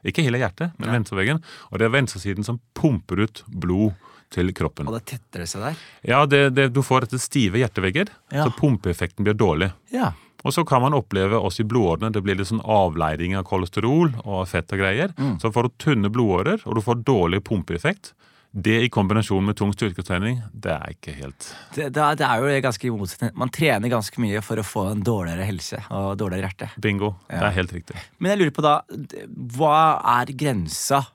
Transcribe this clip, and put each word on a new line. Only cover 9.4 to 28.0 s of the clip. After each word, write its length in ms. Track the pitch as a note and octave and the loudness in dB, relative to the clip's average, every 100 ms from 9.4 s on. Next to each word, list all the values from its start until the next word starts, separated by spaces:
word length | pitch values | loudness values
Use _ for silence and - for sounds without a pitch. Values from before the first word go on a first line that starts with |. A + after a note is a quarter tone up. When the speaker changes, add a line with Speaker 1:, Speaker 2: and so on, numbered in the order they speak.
| G#2 D#2 F#2+ - _ | 2 4 0 -2 _
Speaker 2:
Ja. 220 | B3+ A3+ E2+ _ - C3 | -2 -2 -4 _ -6 -2
Speaker 1:
Og 80 | |
så 120 | C#3+ D#3+ | -2 2
kan 160 | C3+ | 4
man 120 | B2+ | 4
oppleve 400 | D3 - G2 F#2+ A2 | 0 0 0 2 2
også 240 | F#2+ - | 0 -2
i 60 | G#2+ | 0
blodårene, 440 | A#2+ F#2+ D#2+ A2 | 2 2 2 0
det 100 | G#2+ | -2
blir 120 | F#2+ F#2+ | 0 -2
litt 100 | F#2+ | -2
sånn 160 | A2+ | -4
avleiring 720 | - G#2+ F#2 D#2+ D#2 D#2 F2 F#2+ | 2 4 4 2 -2 0 -2 -2
av 60 | |
kolesterol 680 | F#2 F#2+ F#2+ - A2+ D3+ E3+ A#2 G#2+ | -2 -2 -2 -2 2 4 2 0 -6
og 220 | F#2+ F#2 | -4 -2
fett 240 | F2+ - | -4 -4
og 80 | G2 | -2
greier. 340 | G2 G#2 F#3+ - | 0 0 -2 -2
Speaker 2:
Mm. 200 | C#3 F#2 | -4 0
Speaker 1:
Så 100 | A2+ | 0
får 120 | A2 | 0
du 60 | A#2+ _ | 0 _
tynne 320 | D#3+ B2 G2+ | 0 2 2
blodårer, 520 | A#2 A2+ F2+ A#2+ G#3+ - | 2 2 2 2 -2 -2
og 100 | A2 | -2
du 60 | |
får 220 | G#2+ A#2+ | 0 0
dårlig 380 | A2+ A#2+ E2+ F#2+ | 2 2 4 0
pumpeeffekt. 680 | - G#2 - F2 D#3 G3 - _ _ _ _ | -2 -4 -2 -2 -2 -4 -12 _ _ _ _
Det 300 | G#2 F#2 A2+ | -2 2 2
i 60 | B2 | 2
kombinasjon 540 | A#2 G2 G#2+ G#2+ F#2+ G2+ | 2 2 2 2 0 0
med 100 | G#2 | 0
tung 160 | G2+ | -2
styrketrening, 680 | G2 A2 F2+ F2+ F2+ G#2+ B2 A2 - | 0 -4 -4 -4 -2 -2 -4 -8 -10
det 140 | F#2 | -6
er 240 | D#2 - - | -4 -6 -14
ikke 180 | - C#2+ | -14 -12
helt 400 | C2+ - - - - | -12 -14 -18 -18 -12
Speaker 2:
Det, 180 | - D3 | -8 -4
det 80 | C#3 | 2
er, 140 | D3 D3+ | 2 2
det 100 | C3+ | 2
er 120 | A#2 | 2
jo 220 | C#3 C#3 | 2 2
ganske 360 | C3 A2+ B2+ A2 | 0 -2 -4 -4
motsetning. 380 | F#2+ - A#2 - | -6 -4 -6 -4
Man 140 | B2 | -6
trener 400 | - D3+ A2 A#2 | 0 2 2 0
ganske 280 | A#2+ G#2 - | -2 -4 -4
mye 240 | A2+ G#2 | -2 -2
for 120 | G#2+ A2 | -4 -6
å 60 | |
få 280 | G2+ A2 F#2+ | -4 -4 -2
en 100 | G#2 | -2
dårligere 420 | G2 A2 E2+ E2 G2 | 0 -2 -2 -4 -4
helse 380 | F#2 - - - | -6 -8 -12 -8
og 280 | G2 G2 G2 | -6 -4 -4
dårligere 320 | G#2 F#2 F#2+ | -4 -4 -6
hjerte. 200 | F#2+ G#2 - | -8 -12 -4
Speaker 1:
Bingo. 360 | G#2+ G2+ G#2 F#2 _ | -2 -2 -4 -6 _
Speaker 2:
Ja. 100 | E2+ | -2
Speaker 1:
Det 80 | G2+ | 0
er 40 | |
helt 200 | F#2+ F2+ | 0 -2
riktig. 220 | F2 - - | -6 -12 -16